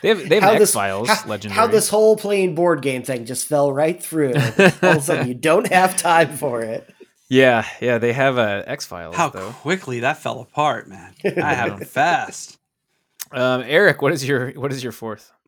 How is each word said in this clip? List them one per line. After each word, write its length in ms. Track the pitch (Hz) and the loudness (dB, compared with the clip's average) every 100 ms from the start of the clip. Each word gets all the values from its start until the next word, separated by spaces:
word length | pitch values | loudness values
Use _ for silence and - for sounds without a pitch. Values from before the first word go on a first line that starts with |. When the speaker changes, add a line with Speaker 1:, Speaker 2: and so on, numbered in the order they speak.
Speaker 1:
they 80 | 185 | -2
have, 180 | 214 147 | -2 2
they 80 | 185 | 4
have 80 | |
Speaker 2:
How 80 | 196 | 6
Speaker 1:
an 60 | 214 | 6
Speaker 2:
this, 100 | 208 | 4
Speaker 1:
X-Files 380 | - 196 139 113 | 2 -2 -2 0
Speaker 2:
how, 200 | - - | -2 -2
Speaker 1:
Legendary. 320 | 107 110 101 | -8 -4 0
Speaker 2:
how 60 | 226 | 2
this 220 | 220 - | 2 2
whole 280 | 214 220 214 | 2 4 2
playing 380 | 208 202 185 | 0 0 0
board 260 | 156 175 156 | 0 0 0
game 220 | 135 127 | -2 -4
thing 220 | 123 127 117 | -4 -8 -6
just 200 | 127 - | -8 -2
fell 240 | 151 143 | 0 0
right 280 | 135 160 170 | 0 -2 -2
through. 320 | - 160 143 | -6 -2 0
Speaker 1:
<laughs> 20 | 147 | 2
Speaker 2:
All 40 | |
of 420 | 123 - 190 - | 0 4 4 4
a 180 | 180 156 | 2 2
sudden, 260 | 139 160 135 | 0 -2 -2
you 60 | |
don't 320 | 123 156 175 226 | -2 2 2 2
have 300 | 185 185 - | 2 2 0
time 320 | 170 165 156 147 | 2 4 2 -2
for 260 | 147 120 | -6 -4
it. 260 | 113 113 - _ - _ _ | -6 -8 -12 _ -20 _ _
Speaker 1:
Yeah, 380 | 127 131 117 107 - | 4 6 4 0 -4
yeah, 180 | 120 117 | -2 0
they 140 | 120 | 0
have, 260 | 120 135 123 | 0 0 2
uh, 240 | 107 101 - | 0 -2 -6
X-Files, 480 | 143 - 90 85 87 | -12 -12 -14 -10 -4
Speaker 3:
How 140 | 160 | -4
Speaker 1:
though. 200 | 95 98 | -4 -12
Speaker 3:
quickly 500 | 123 143 185 139 120 | -10 -6 -6 -6 -4
that 180 | 127 - | -2 -2
fell 220 | 127 117 | -6 -8
apart, 480 | 117 - 151 113 - | -8 -2 -2 -2 -8
man. 240 | 92 87 - | -18 -20 -8
Speaker 1:
<laughs> 40 | |
Speaker 3:
That 120 | - - 151 127 | -6 -4 -2 -2
happened 320 | 117 101 - | -4 -6 -8
fast. 680 | 131 160 156 107 - - - _ _ _ _ _ _ - | 0 0 0 -4 -12 -18 -20 _ _ _ _ _ _ -12
Speaker 1:
Um, 320 | 135 127 127 120 | -4 -2 -2 0
Eric, 340 | 156 202 139 | 4 4 4
what 100 | 139 | 0
is 120 | 165 131 | 0 -2
your, 240 | 135 123 | -2 -2
what 200 | 139 135 | -6 -8
is 120 | 135 | -6
your 80 | 123 | -8
fourth? 400 | 113 113 104 _ _ | -10 -12 -12 _ _